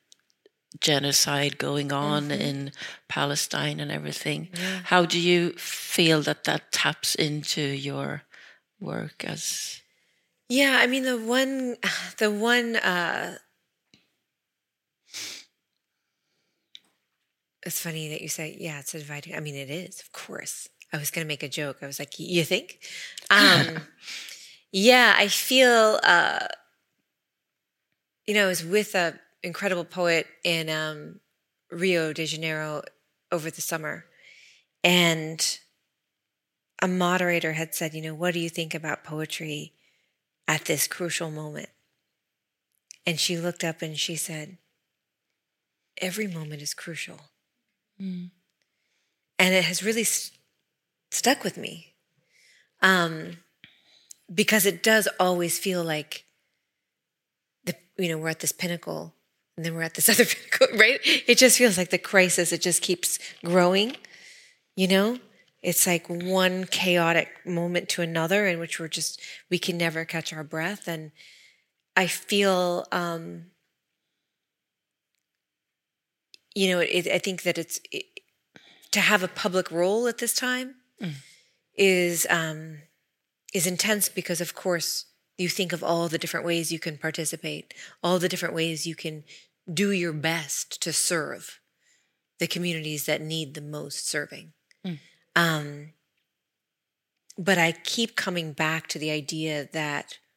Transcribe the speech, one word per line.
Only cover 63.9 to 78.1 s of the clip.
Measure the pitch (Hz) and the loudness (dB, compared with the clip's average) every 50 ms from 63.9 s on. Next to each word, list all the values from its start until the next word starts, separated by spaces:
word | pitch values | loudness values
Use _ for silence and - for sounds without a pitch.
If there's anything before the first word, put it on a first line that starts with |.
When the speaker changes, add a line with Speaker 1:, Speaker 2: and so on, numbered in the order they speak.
| 294 - - - - - - - - - - - _ _ _ _ _ | -4 -8 -14 -20 -20 -20 -20 -20 -20 -20 -20 -20 _ _ _ _ _
Speaker 2:
you | - 190 180 | 0 2 4
know? | 190 190 202 220 247 254 - - _ _ _ _ _ _ | 6 4 4 4 0 -4 -8 -16 _ _ _ _ _ _
It's | - 180 170 - - | -4 -2 0 2 2
like | 190 175 165 - - | 4 2 0 -2 -4
one | 175 175 175 185 185 185 185 185 185 185 185 | -6 -6 -2 0 2 4 4 4 2 0 -2
chaotic | 180 - - 185 190 175 175 170 165 170 165 - - - - - | -4 -4 -2 2 2 4 4 4 4 4 2 2 0 -6 -12 -8
moment | 180 180 170 170 175 175 175 170 - | -4 -4 -2 -2 -2 -2 -2 -2 -4
to | - - | -4 -4
another | 170 165 165 165 160 165 190 208 208 190 | -4 -2 -2 -2 0 2 2 2 2 2
in | 175 165 | 0 -2
which | 170 165 - - | -4 -6 -8 -8
we're | 165 156 | -8 -8
just, | - 165 156 - - - - - - - - _ | -6 -6 -6 -6 -8 -10 -14 -16 -18 -18 -6 _
we | 180 175 | -4 -2
can | - - 175 170 | -2 -2 -2 0
never | 170 165 156 160 165 | 0 0 0 -2 -6
catch | 160 - 165 160 - 160 | -6 -6 -6 -6 -6 -8
our | 156 151 | -10 -10
breath. | 151 - 160 160 180 208 202 - 175 | -8 -6 -4 -4 -4 -6 -6 -8 -8
And | 165 160 156 151 - - - - - - - _ _ _ _ _ _ _ _ _ _ | -8 -8 -10 -14 -16 -20 -20 -20 -20 -20 -20 _ _ _ _ _ _ _ _ _ _
I | 185 185 170 | 2 2 2
feel, | - - - - 208 202 202 196 185 180 180 180 175 180 - - | 0 -4 -4 0 2 4 4 4 4 4 2 2 0 -2 -4 -4
um, | - 180 175 170 170 165 165 170 175 170 165 180 _ _ _ _ _ _ _ _ _ _ _ _ _ _ _ _ _ _ _ _ _ _ _ _ _ _ _ _ _ _ _ _ _ _ _ _ _ _ _ _ _ _ _ _ _ _ _ _ _ _ _ _ _ _ _ _ - - _ _ _ | -4 -4 -2 -2 -4 -6 -8 -10 -12 -14 -16 -18 _ _ _ _ _ _ _ _ _ _ _ _ _ _ _ _ _ _ _ _ _ _ _ _ _ _ _ _ _ _ _ _ _ _ _ _ _ _ _ _ _ _ _ _ _ _ _ _ _ _ _ _ _ _ _ _ -20 -20 _ _ _
you | 196 190 185 | 0 2 2
know, | 180 175 | 4 2
it, | 165 - - 180 165 - | 2 2 2 0 0 0
I | - 175 | 0 0
think | - 196 185 170 - | 0 -2 -6 -2 -2
that | 180 165 170 | -2 -2 -2
it's, | 160 - - - - - | -4 -6 -8 -10 -10 -12
it, | - - - _ | -12 -14 -14 _